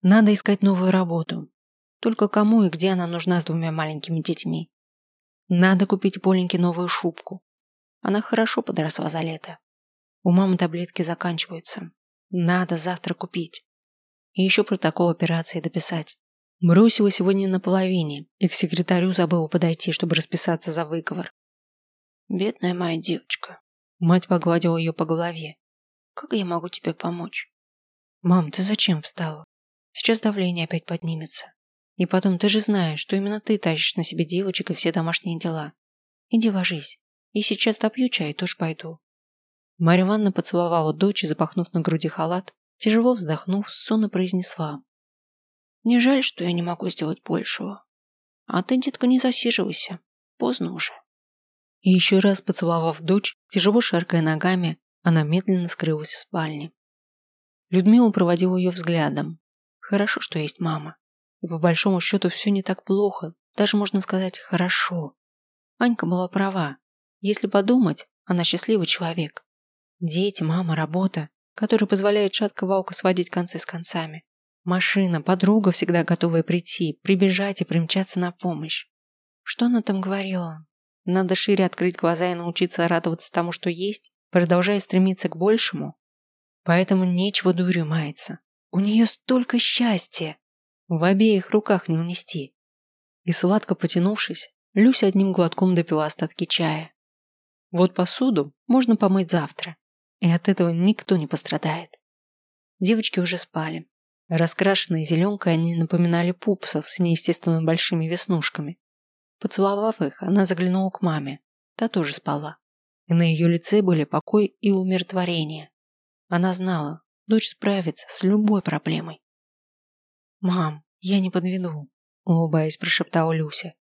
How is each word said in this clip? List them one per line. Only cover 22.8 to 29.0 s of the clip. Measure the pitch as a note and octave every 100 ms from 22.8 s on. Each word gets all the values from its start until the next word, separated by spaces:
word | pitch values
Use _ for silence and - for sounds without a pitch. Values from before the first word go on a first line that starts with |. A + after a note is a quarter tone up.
| F3 E3
девочка». | E3 E3 _ - - - _ _ _ _
Мать | E3+ F3+ -
погладила | G3 E3+ E3+ F3 E3
её | E3
по | D#3+ D#3+
голове. | E3 E3+ E3 D#3 - _ _ _ _ _
«Как | - -
я | A3 F3+
могу | E3+ E3+
тебе | - -
помочь?» | D#3+ E3+ F3 E3+ - - _ _ _ _ _ _ _
«Мам, | F3 F3+ D#3
ты | -
зачем | F#3+ G#3+ - D#3+